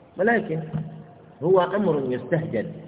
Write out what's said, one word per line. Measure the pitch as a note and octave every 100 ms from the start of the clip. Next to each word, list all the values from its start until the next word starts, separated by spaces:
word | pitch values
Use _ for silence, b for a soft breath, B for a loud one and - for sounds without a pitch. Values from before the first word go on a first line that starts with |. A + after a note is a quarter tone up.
| - -
ولكن | G#3+ A3+ - D#3+ - - - - - - - -
هو | D#3+ F#3
أمر | F3 G3+ F#3 D3+ C3
يستهجن | B2 - D#3+ A2+ A2 F2+ -